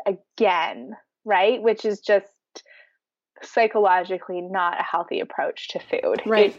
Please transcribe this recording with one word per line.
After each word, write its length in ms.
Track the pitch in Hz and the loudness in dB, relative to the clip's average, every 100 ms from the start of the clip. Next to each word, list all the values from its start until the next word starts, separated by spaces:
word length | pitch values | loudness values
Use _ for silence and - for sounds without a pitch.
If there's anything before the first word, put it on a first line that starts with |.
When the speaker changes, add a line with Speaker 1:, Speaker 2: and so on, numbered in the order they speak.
| 202 | -4
Speaker 1:
again," 880 | 190 _ - 208 175 160 95 131 220 _ _ 220 | -4 _ 0 2 2 -2 -6 -14 -18 _ _ -2
right? 360 | 190 202 240 | 2 4 2
Which 240 | 220 214 220 | 2 0 -2
is 140 | 202 | -2
just 280 | - 196 - _ _ - - - _ _ _ _ _ - | 2 2 2 _ _ -20 -20 -20 _ _ _ _ _ -20
psychologically 1000 | - - 220 220 202 180 180 180 - 180 | -6 0 0 2 2 2 0 -6 -8 -10
not 380 | 180 190 175 180 | -6 -4 -2 -2
a 40 | |
healthy 360 | 165 170 170 160 | -4 -4 -4 -6
approach 500 | 156 - 147 - - | -6 -6 -6 -6 -10
to 100 | 175 | -12
food. 420 | - - - - 214 | -6 -2 0 -2 2
Speaker 2:
Right. 300 | 220 208 | 4 4